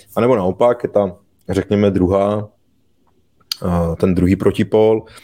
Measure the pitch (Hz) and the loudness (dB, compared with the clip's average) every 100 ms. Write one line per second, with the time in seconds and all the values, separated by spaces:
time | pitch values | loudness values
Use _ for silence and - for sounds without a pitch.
0 | _ - 120 117 92 - 120 123 - 104 | _ -2 0 0 0 0 0 0 -2 -2
1 | 98 - _ _ - 95 - 104 101 92 | -2 -6 _ _ -6 -4 0 0 2 2
2 | 90 98 101 107 107 _ _ _ _ _ | 0 0 0 -4 -8 _ _ _ _ _
3 | _ _ _ _ - - 95 87 82 82 | _ _ _ _ -16 -8 -4 -2 -2 -2
4 | 95 90 87 95 101 - 107 110 110 110 | 0 2 0 2 0 -2 0 2 2 2
5 | - - | -4 -20